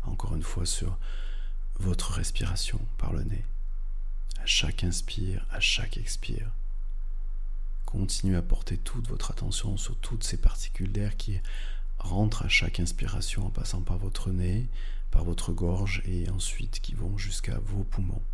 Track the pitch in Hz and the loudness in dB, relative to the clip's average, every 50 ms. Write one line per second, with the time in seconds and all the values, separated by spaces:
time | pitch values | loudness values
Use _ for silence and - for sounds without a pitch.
0 | - - - - - - - 80 85 - - - 90 85 - - - 87 87 - | -2 -2 -2 -2 0 0 0 0 -2 -2 -2 -2 0 0 0 0 0 0 0 -2
1 | - - - - - - - - - - - - - - - - - 185 175 - | -2 -2 -2 -2 -2 -2 -2 -2 -2 -2 -2 -2 -2 -2 -2 0 0 2 2 2
2 | - - - - - - - - - - - - - - - - - - - - | 0 0 0 0 0 0 0 0 0 0 0 0 0 0 0 0 0 0 0 0
3 | - - - - - - 101 - - - - - - - - - - - - - | 2 2 2 0 0 0 0 0 0 -2 -2 -2 -2 -2 -2 -2 -2 -2 -2 -2
4 | - - - - - - - - - - - - - - - - - 87 85 - | -2 -2 -2 -2 -2 -2 -2 -2 0 2 2 4 4 2 2 2 2 2 0 0
5 | - - - - 95 92 92 95 - - - - - - - - - - - - | -2 -2 -2 0 0 0 0 0 0 -2 -2 0 2 2 2 2 0 0 0 -2
6 | - - - - - - - - - 107 - - - - - - - - - - | -2 -2 -2 -2 -2 -2 -2 -2 0 -2 -2 -2 -2 -2 -2 -2 -2 -2 -2 -2
7 | - - - - - - - - - - - - - - - - - - - 95 | -2 -2 -2 -2 -2 -2 -2 -2 -2 -2 0 -2 -2 -2 -2 -2 -2 -2 0 0
8 | 95 87 - - - 98 92 87 85 87 - - - - - 82 - - - - | 0 0 0 0 2 2 2 2 4 4 2 2 2 0 -2 -2 -2 -2 -2 -2
9 | 110 - - - - - - - - - - - - 107 98 95 - - - - | -2 -2 -2 -2 -2 -2 -2 -2 -2 0 0 0 0 0 0 0 0 -2 -2 -2
10 | - - 127 113 - - - - - - - - - - - - 92 95 95 104 | -2 -2 -2 -2 -2 -2 -2 6 6 6 6 6 -2 -2 -2 -2 -2 0 0 0
11 | 104 104 - - - - 98 92 - - - - - - - - - - - - | 0 0 0 -2 -2 -2 -2 -2 -2 -2 -4 -4 -2 -2 -2 -2 -2 -2 -2 -2
12 | - - 87 95 107 107 110 - - 87 - - - 85 - - 110 110 - - | -2 -2 2 2 2 2 2 0 0 2 2 2 2 2 0 0 0 0 0 0
13 | - - - - - - - - 95 90 - - - - - 92 90 - 92 90 | 0 0 0 0 -2 0 0 0 0 0 0 -2 -2 0 -2 -2 0 0 0 0
14 | 95 95 - - - - 92 90 90 90 92 107 123 123 - - - - - - | 0 -2 -2 -2 -2 0 0 2 2 2 2 2 0 0 0 -2 -2 -2 -2 -2
15 | - - - - 82 85 82 - - - - - 87 87 90 95 98 98 95 - | -2 6 6 6 6 6 0 0 0 0 0 2 2 2 2 2 2 0 0 0
16 | - 92 87 87 85 87 92 90 - - - - - - - - - - - - | 0 0 0 0 0 0 0 0 0 -2 -2 -2 -2 -2 -2 -2 -2 -2 -2 -2
17 | - 90 98 98 95 98 - - - - 110 110 98 98 95 98 95 - - - | 0 0 0 0 0 -2 -2 -2 -2 -2 -2 0 0 0 0 0 0 0 0 0
18 | 95 92 92 - - - | 0 0 0 0 -2 -2